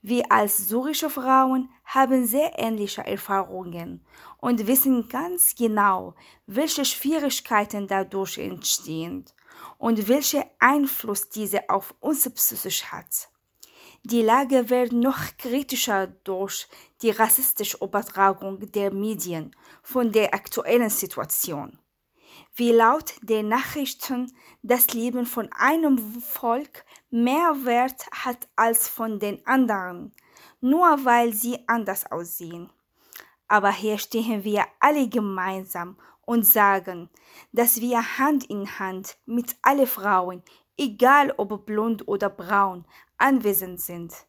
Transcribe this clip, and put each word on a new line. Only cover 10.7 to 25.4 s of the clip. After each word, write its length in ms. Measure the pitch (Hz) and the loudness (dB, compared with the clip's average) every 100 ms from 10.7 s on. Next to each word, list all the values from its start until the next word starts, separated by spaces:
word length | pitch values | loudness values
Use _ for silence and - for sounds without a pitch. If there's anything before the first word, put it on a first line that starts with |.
| 294 269 - 220 202 - | 6 2 -2 -4 -6 -6
diese 400 | 214 202 202 - | -6 -2 -4 0
auf 240 | 196 - - | -2 -2 -8
uns 280 | 269 285 254 | -4 -2 -2
psychisch 560 | - - 226 - - - | -2 -2 -2 -6 -6 -8
hat. 380 | - - - - _ _ _ - _ - _ | -14 -8 -10 -10 _ _ _ -20 _ -20 _
Die 180 | - 233 | -4 0
Lage 480 | 220 247 269 269 240 | 4 4 4 2 2
wird 220 | 247 247 | 0 2
noch 260 | 240 254 269 151 - | 2 0 0 -8 -10
kritischer 640 | 254 262 277 262 - 196 190 | -4 -4 -2 -4 -2 -2 -2
durch 640 | - - 185 196 - - - _ _ | -8 -8 -4 -4 -6 -12 -20 _ _
die 80 | 226 | -2
rassistische 720 | 202 214 - 262 - 208 - | 2 2 4 0 -2 -6 -6
Übertragung 760 | 196 202 202 - 196 190 196 190 208 | -4 -4 -4 2 2 2 -8 -10 -6
der 200 | 208 196 | -2 -2
Medien 600 | 196 214 196 175 165 - _ - - | -2 -4 -4 -6 -8 -8 _ -20 -20
von 300 | - 254 240 | -4 0 2
der 240 | 214 214 196 | 4 2 -2
aktuellen 560 | - - - 240 226 | -6 -6 2 2 2
Situation. 880 | - 190 - - - - 147 - - _ _ _ _ _ - _ | -2 -6 -8 -4 -4 -4 -6 -10 -18 _ _ _ _ _ -20 _
Wie 180 | - 240 | -2 4
laut 440 | 233 226 302 - - | 6 6 4 -4 -14
der 220 | 202 220 | -2 -2
Nachrichten 880 | 214 233 247 302 262 - - 247 247 _ - _ | 0 -2 -2 -6 -6 -6 -6 -6 -6 _ -20 _
das 320 | 214 247 233 | 0 2 2
Leben 320 | 233 233 247 240 | 0 -2 -2 -4
von 240 | - | -4